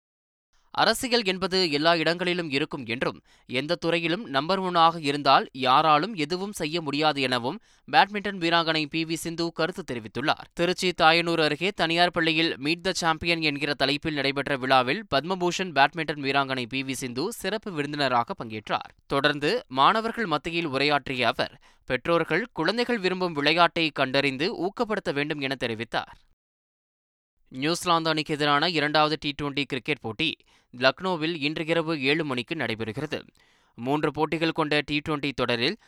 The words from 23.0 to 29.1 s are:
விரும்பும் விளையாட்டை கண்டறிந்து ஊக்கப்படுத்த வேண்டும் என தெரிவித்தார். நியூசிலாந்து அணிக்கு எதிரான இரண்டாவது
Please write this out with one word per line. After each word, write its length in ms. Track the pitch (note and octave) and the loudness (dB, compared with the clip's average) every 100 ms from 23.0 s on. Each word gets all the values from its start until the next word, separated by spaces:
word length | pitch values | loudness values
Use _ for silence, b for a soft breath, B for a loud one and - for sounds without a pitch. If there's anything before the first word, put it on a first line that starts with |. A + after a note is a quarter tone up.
விரும்பும் 340 | F3+ F#3 F3+ D3 | 0 0 -2 0
விளையாட்டை 520 | D3 E3 E3+ E3+ D#3 | 2 4 4 2 -2
கண்டறிந்து 580 | C#3+ C3 C#3 C#3 C3 F3+ - | 0 0 2 0 0 -4 -2
ஊக்கப்படுத்த 540 | F3+ - A3 G3+ F3+ | -4 -2 -4 -2 -2
வேண்டும் 280 | C#3+ D3 D3+ | -2 -2 -2
என 160 | C3+ C3+ | -4 -4
தெரிவித்தார். 580 | A#2+ A2 A#2 C3 - - _ _ _ _ _ _ _ _ _ _ _ _ _ | -4 -4 -4 -6 -6 -14 _ _ _ _ _ _ _ _ _ _ _ _ _
நியூசிலாந்து 560 | C3 D3 E3+ F3+ E3 D#3+ | -6 -2 -2 2 2 2
அணிக்கு 240 | D#3 D3+ | -2 -2
எதிரான 300 | C#3+ D3 C#3+ E3+ | 0 2 2 2
இரண்டாவது 460 | D#3 D3 D3+ D3+ | 0 2 4 2